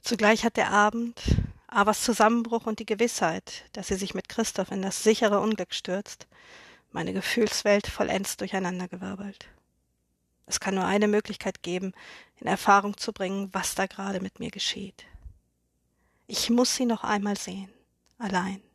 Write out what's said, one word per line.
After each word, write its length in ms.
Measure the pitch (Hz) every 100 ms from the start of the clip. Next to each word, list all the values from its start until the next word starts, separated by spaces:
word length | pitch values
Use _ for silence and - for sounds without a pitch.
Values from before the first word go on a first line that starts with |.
Zugleich 420 | - 220 208 220
hat 120 | 233 -
der 140 | -
Abend, 520 | 202 208 226 233 233 - - - - -
Avas 360 | - 202 208
Zusammenbruch 640 | - 220 214 233 226 233 226
und 120 | 220
die 80 | 220
Gewissheit, 800 | 202 240 - 175 175 - - -
dass 160 | - 185
sie 80 | 190
sich 180 | 190
mit 140 | 185 -
Christoph 420 | - 220 - 185
in 120 | 202
das 200 | 190 -
sichere 380 | 214 214 220 202
Unglück 340 | 202 220 180
stürzt, 540 | - - 185 - - - - - - - - _
meine 200 | 214 190
Gefühlswelt 760 | 190 - - 214 - 208 208 -
vollends 500 | - 196 190 196 -
durcheinandergewirbelt. 1120 | 196 196 185 180 180 180 185 190 202 196 - _ _ _ _ _ _ _ _ _ _
Es 140 | -
kann 160 | 190 190
nur 100 | 180
eine 220 | 202 214
Möglichkeit 540 | 208 - 208 196 -
geben, 300 | - 180 190 - - - - _
in 60 | -
Erfahrung 500 | 190 - 202 202 208
zu 160 | -
bringen, 380 | - 185 196 196
was 220 | 190 180
da 120 | - 190
gerade 340 | - 196 196
mit 200 | 190 -
mir 100 | 160
geschieht. 540 | 196 - - 196 - - - - - _ _ _ _ _ _ _ _ _
Ich 220 | 202 -
muss 260 | 233 254
sie 120 | - 247
noch 180 | 220
einmal 320 | - 208 202 202
sehen, 340 | - 190 190 _ _ _ _ _
allein. 460 | 226 185 190 196 _